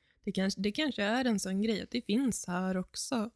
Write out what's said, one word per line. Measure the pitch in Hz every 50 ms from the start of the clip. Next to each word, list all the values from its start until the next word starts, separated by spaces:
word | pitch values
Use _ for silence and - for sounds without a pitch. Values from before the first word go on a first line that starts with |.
| _ _ _ _ -
det | 208
kanske, | - 190 190 196 - -
det | 190 208
kanske | 208 - 311 285 - - 202
är | 202 226 262 262
en | 247 220 196
sån | - 196 190 190
grej | 214 226 220 -
att | - -
det | - 240
finns | - - 202 240 277 240 - - -
här | - 175 180 185 185 185
också. | 185 185 - - - - - 269 233 208 233 -